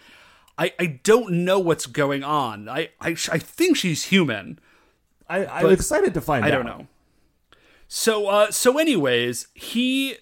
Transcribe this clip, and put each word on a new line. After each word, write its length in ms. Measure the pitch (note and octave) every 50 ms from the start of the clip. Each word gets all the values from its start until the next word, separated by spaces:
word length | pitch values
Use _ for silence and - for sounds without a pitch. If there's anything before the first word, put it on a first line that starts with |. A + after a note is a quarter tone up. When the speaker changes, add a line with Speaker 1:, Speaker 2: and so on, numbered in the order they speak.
| _ - - - - _ _ _ _ _ _ -
Speaker 1:
I, 140 | D#3+ F#3+ - -
I 60 | F3+ E3+ C#3 B2+ -
don't 400 | - A3 B3 A#3 G3 F3 E3+ F3
know 160 | F3+ F#3+ G3+
what's 280 | F#3 E3+ D3+ D#3 - B2+
going 360 | A#2 D3 C#3+ C#3 C#3+ C#3 C#3
on. 460 | C#3+ D3+ D3 C3+ A#2 G#2+ G2+ G#2 G#2+
I, 220 | B2 D3 E3 - _ -
I, 80 | - D#3+
I 300 | E3 - - - E3 D#3+
think 360 | - - - - E4 F#4 D4
she's 300 | - - F3+ D3+ - -
human. 520 | - F#3 G3 F3 C3+ A2 G2+ F#2+ - D#3+ - _ _ _ _ _ _ _ _ _ _ _ _ _ -
Speaker 2:
I, 180 | E3 F#3+ G3
I'm 180 | - B2+ D#3 -
Speaker 1:
But 100 | - F#3+
Speaker 2:
excited 400 | F3+ - - D4 D#4 G4 D4+ F3
to 80 | E3
find 240 | - - D3 B2+ G#2
Speaker 1:
I 60 | -
don't 160 | - C3 A#2+ A#2
Speaker 2:
out. 100 | F#2+ -
Speaker 1:
know. 80 | - - _ _ _ _ _ _ _ _ _ _ _ _ _ _ _ _ _ _ _ -
So, 380 | - - - A3+ A3 G#3+ G#3 G3
uh, 240 | G3+ G#3 G#3+ G#3
so 260 | F3+ - - B3 B3+ D4+
anyways, 720 | D#4+ E4 C4 F3+ C#3 C3 B2 A#2+ A#2+ B2 B2 - - - _
he, 640 | - - - - A#3 B3 B3+ C4 C4+ C4+ C4+ - -